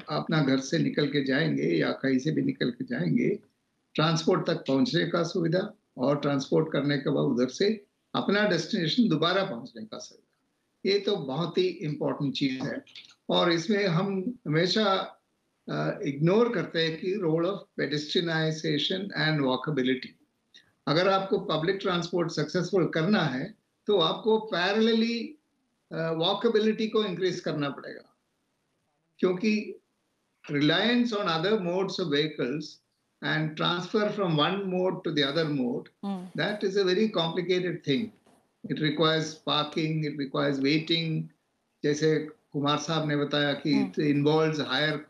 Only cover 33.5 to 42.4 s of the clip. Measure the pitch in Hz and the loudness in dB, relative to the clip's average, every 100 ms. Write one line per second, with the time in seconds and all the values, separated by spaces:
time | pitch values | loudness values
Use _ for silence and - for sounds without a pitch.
33.5 | 160 165 175 180 214 208 202 185 151 160 | -2 -2 -2 -2 0 0 0 0 2 2
34.5 | 196 196 180 185 170 170 147 139 156 160 | 0 -2 0 0 -2 -4 0 0 0 0
35.5 | 143 123 147 - _ 202 190 185 160 175 | 0 -2 -4 -8 _ -8 -8 -8 -4 -4
36.5 | 208 202 196 185 190 220 180 165 175 170 | -2 -2 2 2 2 2 0 -2 -2 0
37.5 | 180 175 156 - 131 107 - _ _ _ | 0 0 -4 -2 -2 -2 -10 _ _ _
38.5 | _ - - 156 147 156 160 156 - - | _ -8 -2 0 2 2 2 -2 -6 -2
39.5 | 147 147 180 156 156 151 147 139 151 143 | -2 -2 -2 -2 -2 -4 -4 -4 -2 0
40.5 | 135 135 156 156 165 165 160 160 - _ | 0 0 0 0 -2 -2 -4 -6 -14 _
41.5 | _ _ _ 147 147 156 151 - - | _ _ _ -2 2 2 2 -2 -12